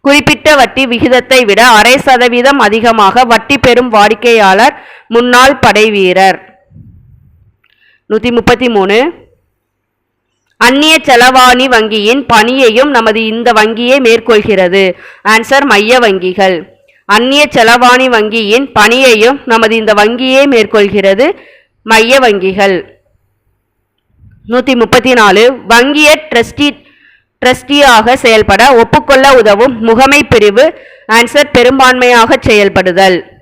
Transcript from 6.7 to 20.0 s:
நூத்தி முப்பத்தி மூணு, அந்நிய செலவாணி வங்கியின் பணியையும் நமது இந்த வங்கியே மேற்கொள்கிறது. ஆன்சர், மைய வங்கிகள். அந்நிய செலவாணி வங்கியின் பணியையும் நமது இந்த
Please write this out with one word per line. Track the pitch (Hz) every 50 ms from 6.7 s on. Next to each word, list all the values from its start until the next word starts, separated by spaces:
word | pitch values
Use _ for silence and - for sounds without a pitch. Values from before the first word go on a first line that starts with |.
| _ - - - - - _ _ _ _ _ _ _ _ _ _ _ _ _ _ _ _ _ _ _ _ _ -
நூத்தி | 214 220 214 247 240
முப்பத்தி | 240 - 254 240 233 254 240 226
மூணு, | 202 190 190 202 226 269 349 - - - _ _ _ _ _ _ _ _ _ _ _ _ _ _ _ _ _ _ _ _ _ _ _ _ _ _ _ 220
அந்நிய | 240 262 277 302 311 320 311 -
செலவாணி | 285 254 240 247 262 262 262 254 254 247 247 262 269 247
வங்கியின் | 220 220 214 214 214 202 214 247 285 269 - 233
பணியையும் | 214 214 233 254 269 262 226 214 240 269 294 277
நமது | 233 226 220 214 220 226 220 220
இந்த | 233 233 240 226 214
வங்கியே | 214 220 226 220 240 240 262 285 262
மேற்கொள்கிறது. | 226 226 226 220 - 220 208 202 - 202 185 185 175 180 196 190 185 175 - - - - _ _ 202 220
ஆன்சர், | 226 226 - 269 277 277 277
மைய | 214 202 214 220 247 254 240
வங்கிகள். | 214 190 190 175 185 180 208 190 185 185 160 175 - _ _ _ _ _ _ _ - 202
அந்நிய | 220 240 262 277 294 294 - -
செலவாணி | 269 226 226 240 247 247 247 247 247 262 254 240
வங்கியின் | 220 208 214 214 233 214 196 214 254 277 254 - 220
பணியையும் | 208 220 233 262 269 254 226 214 214 247 277 269 - 254 226
நமது | 226 226 220 226 226
இந்த | 220 208 208 208